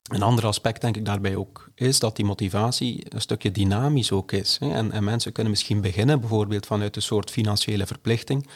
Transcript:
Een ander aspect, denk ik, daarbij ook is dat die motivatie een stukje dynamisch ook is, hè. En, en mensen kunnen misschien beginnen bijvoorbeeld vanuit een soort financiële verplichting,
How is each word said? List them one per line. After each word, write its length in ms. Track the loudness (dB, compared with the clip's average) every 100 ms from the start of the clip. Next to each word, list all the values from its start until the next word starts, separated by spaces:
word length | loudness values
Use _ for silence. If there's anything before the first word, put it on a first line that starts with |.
| -6
Een 140 | 0
ander 240 | 4 4 2
aspect, 360 | 0 -2 0
denk 140 | -2 -2
ik, 80 | -2
daarbij 300 | -2 -2 -2
ook 340 | -6 -12 -20 -2
is 240 | 2 2
dat 160 | 0 0
die 100 | -2
motivatie 800 | 0 0 0 0 0 -2 -4 -8
een 80 | -8
stukje 300 | -4 -2 -2
dynamisch 600 | 2 2 2 2 2 2
ook 200 | 0 0
is, 260 | -2 0 0
hè. 120 | 0
En, 200 | -2 -2
en 120 | 0
mensen 280 | 0 0 -2
kunnen 200 | -2 0
misschien 300 | 0 0 0
beginnen 380 | 0 2 4 4
bijvoorbeeld 460 | 2 0 2 -2 -2
vanuit 300 | -2 -2 -4
een 60 |
soort 300 | -2 -2 -2
financiële 540 | 0 0 2 0 -2 -2
verplichting, 640 | -4 0 0 0 -2 -4